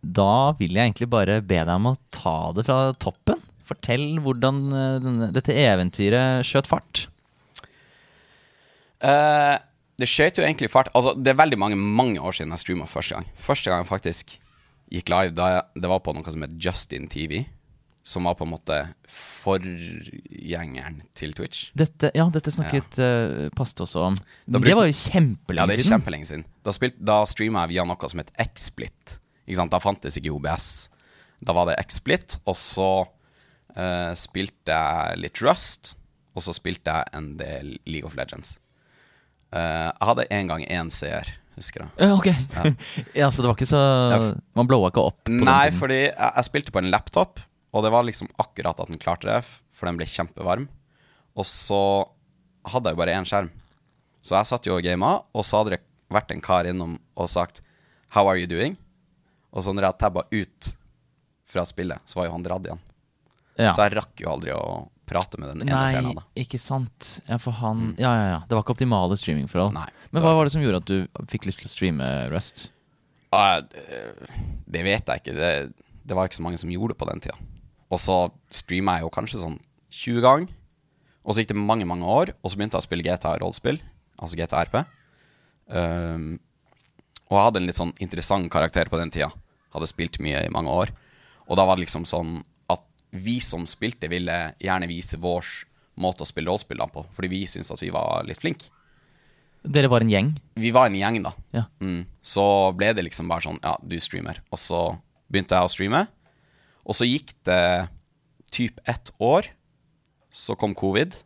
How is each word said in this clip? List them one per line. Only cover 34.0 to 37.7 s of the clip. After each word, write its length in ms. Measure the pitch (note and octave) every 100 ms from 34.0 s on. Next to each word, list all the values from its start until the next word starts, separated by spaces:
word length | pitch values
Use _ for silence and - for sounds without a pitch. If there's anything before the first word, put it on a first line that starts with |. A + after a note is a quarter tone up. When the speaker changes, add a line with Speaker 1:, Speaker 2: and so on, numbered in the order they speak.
| F2
Speaker 2:
spilte 560 | F2 - - G2 _ -
jeg 460 | D#2+ D2+ E2 - -
litt 240 | - -
Rust, 540 | B2 F3+ - - - - _ _ _
og 80 | -
så 120 | -
spilte 320 | E2+ F2+ F2 -
jeg 120 | D#2+ -
en 240 | D2 D2+ D2
del 420 | C#2+ C#2 C#2+